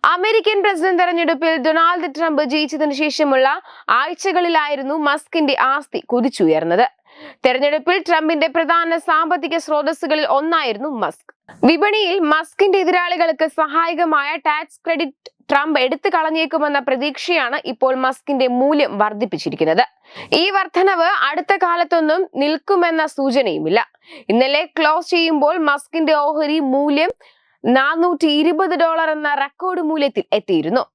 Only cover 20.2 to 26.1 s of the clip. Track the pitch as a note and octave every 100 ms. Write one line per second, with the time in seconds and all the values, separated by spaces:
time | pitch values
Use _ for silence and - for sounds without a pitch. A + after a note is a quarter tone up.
20.2 | - D4 F#4 G4 F#4 F4 F#4+ F#4 E4 G4
21.2 | C4+ D#4 - G4 F4+ E4+ F4 E4+ D#4 E4
22.2 | F#4+ - C#4+ D#4 - G4 F4 D#4+ D#4 -
23.2 | C4+ B3+ A#3 D#3 D#3 G3+ - _ _ D#4+
24.2 | A#3 A3 C4 C#4+ D#4+ - D#4 D#4+ E4+ F4
25.2 | E4 D#4 D4 F4+ D4+ C#4+ - E4 D#4